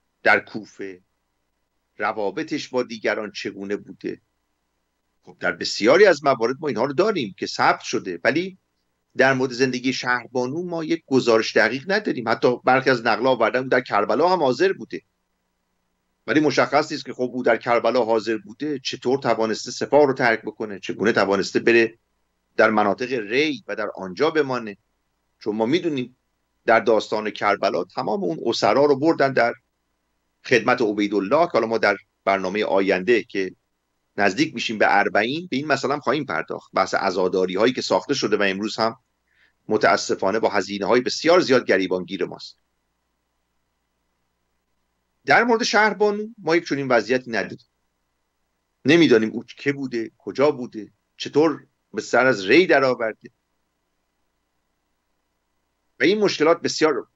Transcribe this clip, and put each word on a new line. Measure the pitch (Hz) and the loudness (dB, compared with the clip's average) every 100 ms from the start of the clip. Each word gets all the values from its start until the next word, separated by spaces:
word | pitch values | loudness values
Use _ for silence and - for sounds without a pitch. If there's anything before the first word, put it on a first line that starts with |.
| _ _ | _ _
در | 113 104 | 2 2
کوفه، | - 113 98 - 98 92 _ _ _ _ _ _ _ _ _ - | 0 -12 -14 -16 -16 -16 _ _ _ _ _ _ _ _ _ -8
روابطش | 104 110 101 95 156 151 - | -6 -4 -6 -6 -6 -8 -6
با | 127 | -6
دیگران | 113 113 113 104 104 | -6 -6 -4 -4 -6
چگونه | - 110 98 98 101 | -10 -10 -10 -8 -8
بوده. | 98 92 92 92 _ _ _ _ _ _ _ _ _ _ | -10 -14 -12 -12 _ _ _ _ _ _ _ _ _ _
خب | - 87 | -20 -8
در | 92 | -6
بسیاری | 87 98 - 101 160 202 | -4 -6 -2 2 6 6
از | 156 | 4
موارد | 147 123 113 135 | 0 0 -2 -4
ما | 151 | -6
اینها | 107 131 | -4 -2
رو | |
داریم | 139 202 202 110 92 | 0 -2 -2 -6 -8
که | 101 | -8
ثبت | - 131 - | 0 0 0
شده، | - 120 95 85 | -2 -8 -6 -4
ولی | 113 139 185 185 _ _ _ _ _ - | -2 0 -4 -10 _ _ _ _ _ 2
در | 131 | 2
مورد | 131 131 | 2 0
زندگی | 120 131 123 123 | 0 -2 0 -4
شهربانو | 127 127 123 117 131 127 151 | -4 -2 -4 -4 -6 -4 -6
ما | 180 170 | -6 -6
یک | 160 165 - | -4 -6 0
گزارش | 131 113 113 107 123 | 0 4 4 4 2
دقیق | 107 131 175 | 2 0 -2
نداریم. | 202 202 147 113 | -2 -2 -4 -2
حتی | 117 127 123 | 0 0 0
برخی | - 131 135 | 2 2 2
از | 123 113 | 0 0
نقل‌ها | 107 131 | 0 0
آوردن | 123 110 120 | 0 0 0
او | 131 | 0
در | 127 | -2
کربلا | 127 107 101 107 170 | 0 -2 0 2 2
هم | 185 | 2
حاضر | 143 123 190 | 0 0 0
بوده، | 190 113 82 - _ _ _ _ _ _ _ _ _ _ _ - | -2 -10 -14 -14 _ _ _ _ _ _ _ _ _ _ _ -4
ولی | 131 | 0
مشخص | 151 131 123 139 151 | 2 2 2 2 -2
نیست | 147 127 | -6 -10
که | |
خب | 120 127 | -6 -6
او | 123 | -2
در | 123 113 | 0 0
کربلا | - 120 117 123 113 | 2 0 2 2 2
حاضر | 113 104 110 | 0 0 -6
بوده | 101 107 151 139 | -8 -10 -8 -8
چطور | - 135 123 139 | -8 -6 -2 0
توانسته | 139 113 110 104 - | 0 0 -2 -4 -8
سپاه | - 113 139 147 | -8 0 4 4
رو | |
ترک | 131 127 110 | 4 0 0
بکنه، | - - 107 95 | -4 -10 -10 -10
چگونه | - 87 98 | -10 -2 0
توانسته | 113 98 98 92 117 | 2 2 2 0 0
بره | - 117 113 - _ _ _ _ _ - | 2 4 2 -2 _ _ _ _ _ 2
در | 110 | 2
مناطق | 107 104 95 127 | 4 2 0 -4
ری | 127 101 123 156 127 95 | -6 -2 0 0 -4 -8
و | 104 | -8
در | 104 - | -8 -8
آنجا | 95 87 151 | -10 -2 0
بمانه. | 156 139 123 110 98 _ _ _ _ _ _ | 0 -2 -4 -8 -14 _ _ _ _ _ _
چون | - 107 | -6 -2
ما | 113 | 0
می‌دونیم | 165 170 143 120 _ _ _ _ _ - | 0 -2 -4 -6 _ _ _ _ _ 2
در | 113 | 2
داستان | 107 110 - 110 107 | 4 2 0 -4 -6
کربلا | 101 107 101 98 120 | -2 0 0 0 -2
تمام | - - 170 208 | -6 -6 -4 -4
اون | 180 165 - | -4 -4 -4
اسرا | - 110 113 147 | 0 2 4 4
رو | 135 | 4
بردن | 151 160 135 | 2 2 2
در | 127 117 120 _ _ _ _ _ _ _ _ - | 2 0 -2 _ _ _ _ _ _ _ _ 0
خدمت | 123 110 123 | 0 2 0
عبیدالله | 113 104 101 104 98 143 170 | 0 0 -2 -2 0 0 2
که | |
حالا | 117 113 | 0 0
ما | 113 | 0
در | 104 98 - _ | 0 0 -6 _
برنامهٔ | - 98 92 104 | -2 0 0 -4
آینده | 104 98 98 92 92 117 | 0 0 2 0 2 0
که | 92 101 95 - _ _ _ _ _ - | 0 -6 -6 -10 _ _ _ _ _ -2
نزدیک | 101 98 160 | 0 0 -2
می‌شیم | 113 107 110 | -4 -6 0
به | 98 | 2
اربعین | 101 101 101 113 147 180 | 2 2 0 -2 -4 -6
به | 127 | -6
این | 151 | -2
مسئله | 139 127 | -2 -2
هم | 147 | -4
خواهیم | 131 123 139 | -2 -4 -4
پرداخت، | 80 80 87 - | -6 -6 -10 -6
بحث | 92 92 | -2 -2
عزاداری‌هایی | - 101 92 92 92 92 92 117 | 0 -2 0 0 0 0 2 0
که | 127 | 0
ساخته | - 95 - | -2 -2 -2
شده | 139 113 101 | -4 -2 0
و | |
امروز | 101 95 107 - | 0 -2 -6 -2
هم | 113 113 _ _ _ _ _ _ - | -2 -4 _ _ _ _ _ _ -4
متاسفانه | 107 - 101 - 110 98 110 | 0 2 2 0 -2 -2 0
با | 113 | 0
هزینه‌های | 101 95 101 95 120 | -2 -4 -4 0 0
بسیار | 127 - - 180 | 0 -2 2 4
زیاد | 117 127 - | 4 2 2
گریبانگیر | 98 95 92 90 95 87 | 0 0 -4 -6 -6 -8
ماست. | 82 - - _ _ _ _ _ _ _ _ _ _ _ _ _ _ _ _ _ _ _ _ _ _ _ _ _ _ - | -8 -18 -20 _ _ _ _ _ _ _ _ _ _ _ _ _ _ _ _ _ _ _ _ _ _ _ _ _ _ 2
در | - | 2
مورد | 240 226 | 4 2
شهربانو | 247 208 214 185 208 208 214 233 | 2 2 2 2 0 0 -6 -8
ما | 160 175 | -2 0
یک | 170 | 0
چنین | 139 135 | -4 2
وضعیتی | 123 104 127 127 | 2 2 -2 -2
نداریم. | 107 92 - _ _ _ _ _ _ _ _ _ _ _ _ 127 | -6 -6 -8 _ _ _ _ _ _ _ _ _ _ _ _ 4
نمی‌دانیم | 170 151 117 110 | 6 6 6 2
او | 110 123 - | -4 -12 -8
که | 143 | -6
بوده، | 143 135 120 110 _ | -6 -6 -6 -8 _
کجا | - 95 143 | -10 0 0
بوده، | 135 123 110 101 _ _ - | 0 -6 -12 -16 _ _ -14
چطور | - 139 160 131 - _ _ | -4 2 2 0 -10 _ _
به | 104 | -10
سر | - 120 127 | -2 2 4
از | 110 95 | 2 2
ری | 113 117 | 4 4
درآورده | 147 135 120 113 107 113 _ _ _ _ _ _ _ _ _ _ _ _ _ _ _ _ _ _ _ _ _ _ _ _ _ _ - | 4 2 0 -4 -8 -16 _ _ _ _ _ _ _ _ _ _ _ _ _ _ _ _ _ _ _ _ _ _ _ _ _ _ -2
و | |
این | 143 208 | 0 2
مشکلات | 196 - 151 170 | 0 2 2 2
بسیار | - - 156 123 - | -2 0 0 0 -6